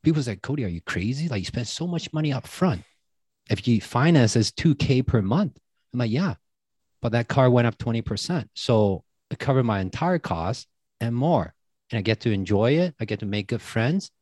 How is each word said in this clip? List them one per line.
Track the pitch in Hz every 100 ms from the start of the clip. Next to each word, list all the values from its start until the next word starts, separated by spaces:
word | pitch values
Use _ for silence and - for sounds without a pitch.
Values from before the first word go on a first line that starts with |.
People | 156 156
say, | 120 95
"Cody, | - 147
are | 107
you | 85
crazy? | - 90 101 135 165
Like, | 107
you | 90
spend | - 120
so | - 170
much | 170 -
money | 156 151
up | 135 -
front. | - 185 90 - _ _ _ _ _ _
If | 110 -
you | 113
finance, | - 123 156 160 117 120
it's | 107
two | - 170 147
K | - 127
per | 123 120
month." | 95 143 180 - _ _ _
I'm | 123
like, | 117
"Yeah, | 117 185 - _ _ _ _ _ _
but | 120
that | 117 117
car | - 127
went | 120 120
up | -
twenty | 120 117
percent. | - 107 - 175 -
So | - - 113 104 92 _ _ _
it | -
covered | - 135
my | 120 101
entire | 95 - 170 180
cost | - 85 85 123 - _ _ _
and | 117
more. | 120 147 147 80 _ _ _ _
And | 117
I |
get | 98 110
to | 117
enjoy | 101 95 101 117 151
it. | 180 -
I |
get | 110 107
to | 104
make | 104 98
good | 117
friends." | - 113 117 185 - _